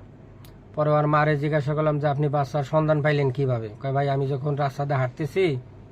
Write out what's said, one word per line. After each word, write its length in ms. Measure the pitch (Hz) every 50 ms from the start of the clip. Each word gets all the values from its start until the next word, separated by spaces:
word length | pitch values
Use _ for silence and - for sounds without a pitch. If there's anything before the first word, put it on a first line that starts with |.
| - - - - - - - - - - - - - - -
পরে 160 | 151 151 151
ওর 160 | 151 151 147
মারে 300 | 151 151 151 151 151 156
জিজ্ঞাসা 380 | 139 143 151 151 151 131 147 151
করলাম 240 | 147 156 156 147 147
যে, 100 | 143 151
"আপনি 200 | 139 139 151 147
বাচ্চার 360 | 135 147 139 - - 147 139
সন্ধান 380 | - - 156 156 151 156 151
পাইলেন 280 | 139 151 147 143 139 135
কিভাবে?" 380 | 127 143 139 131 127 117 113 107 104 -
কয়, 100 | - 135
ভাই, 160 | 135 139 143 139
আমি 180 | 135 139 139
যখন 280 | 131 143 131 135 151 143
রাস্তাতে 400 | 135 147 135 - - 143 143 147
হাঁটতেছি, 640 | 131 131 123 - - 160 147 - 190 190 170 135 123 - - - - - -